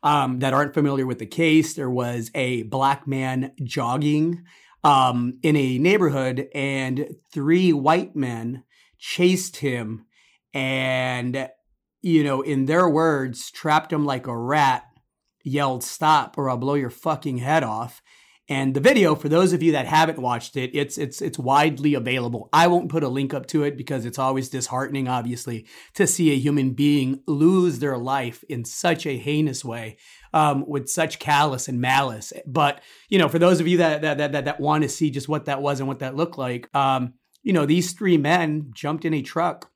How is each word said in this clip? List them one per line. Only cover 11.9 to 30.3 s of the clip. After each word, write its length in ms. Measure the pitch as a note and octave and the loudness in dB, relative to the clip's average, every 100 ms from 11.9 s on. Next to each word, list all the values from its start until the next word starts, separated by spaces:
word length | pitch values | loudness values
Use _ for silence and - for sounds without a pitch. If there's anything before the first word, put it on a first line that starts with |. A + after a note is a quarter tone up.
| _ | _
you 200 | F3+ E3 | 2 2
know, 180 | D3 C3+ | 4 0
in 240 | C#3 C3+ C3+ | 0 -2 2
their 220 | E3 F3+ | 4 4
words, 640 | D3+ E3 D3 C3 A#2+ - | 4 2 2 -2 -8 -14
trapped 420 | - D#3+ D#3 D#3 | -8 0 0 0
him 120 | D#3 | -2
like 240 | D3 C3 B2 | -2 -2 -6
a 80 | A#2 | -6
rat, 480 | A#2+ D3+ C#3 B2+ - _ _ _ _ _ | -2 2 2 0 -6 _ _ _ _ _
yelled, 400 | - C#3+ C#3 B2+ | -4 -2 0 -2
"Stop 560 | - - D#3 D3+ B2 - | -8 -2 4 4 2 -4
or 120 | C3+ | -4
I'll 60 | B2 | -2
blow 180 | C3 | 0
your 160 | C#3+ B2+ | -2 -2
fucking 480 | - D#3+ D#3 D3+ B2+ | -4 -4 -4 -4 -6
head 260 | B2+ D#3+ | 0 0
off." 360 | B2 A2 A#2+ - _ _ _ _ - | 0 -6 -8 -12 _ _ _ _ -6
And 260 | C3+ C3+ | -2 0
the 60 | C3+ | 4
video, 360 | D3+ C4 F3+ D3+ | 4 6 4 2
for 120 | C#3+ | 2
those 240 | D#3+ F#3 | 2 2
of 80 | F3 | 2
you 120 | E3 | 2
that 140 | D3 B2 | 0 0
haven't 340 | D#3 D#3+ C#3 | 2 2 0
watched 360 | B2+ A#2 - C#3 | -4 -4 -6 -8
it, 140 | B2+ | -6
it's, 260 | C#3+ C#3+ - | -4 -4 -6
it's, 220 | C#3 - | -8 -6
it's 160 | - - | -8 -6
widely 580 | D3 C#3+ D#3 C3+ D3 | 2 4 2 0 0
available. 540 | C#3+ A#2+ B2+ A#2+ A#2 - | 0 -2 -2 -2 -6 0
I 160 | D3+ F3 | 4 4
won't 240 | F3 C#3 | 4 0
put 100 | D#3 | -2
a 60 | C#3 | -2
link 260 | C3 C3+ | -2 -4
up 120 | C#3+ - | -6 -2
to 180 | D#3 | -2
it 120 | D3 C3 | -2 -4
because 280 | A#2 C3+ | -8 -6
it's 160 | A#2 - | -6 -4
always 280 | C3 C3+ C3 | -2 -2 -4
disheartening, 600 | C3+ - B2+ C3+ C#3 B2+ | -8 -6 -4 -4 -4 -2
obviously, 580 | B2+ A#2+ A#2+ - A2+ - - - | -2 -4 -8 -8 -10 -12 -20 -20
to 120 | - G3 | 0 0
see 240 | - D#3+ | 4 2
a 80 | C#3 | 4
human 320 | C#3 C#3+ C3 | 2 2 0
being 540 | B2+ C#3+ D3 C3 C3+ - | 2 4 4 2 -2 -4
lose 540 | C#3+ D#3+ F#3 F3+ B2 | 4 4 6 2 0
their 180 | C#3+ B2+ | -4 -2
life 460 | B2 C#3 A#2 A2+ - | -2 -2 -4 -8 -10
in 160 | B2+ | -10
such 400 | A2+ - F3+ E3 | -8 -4 -2 -2
a 140 | D3+ B2+ | -4 -6
heinous 460 | G2 D3+ D3+ B2+ | -2 0 0 -4
way, 320 | B2+ A#2 A2 - - - - | -10 -10 -12 -16 -20 -20 -4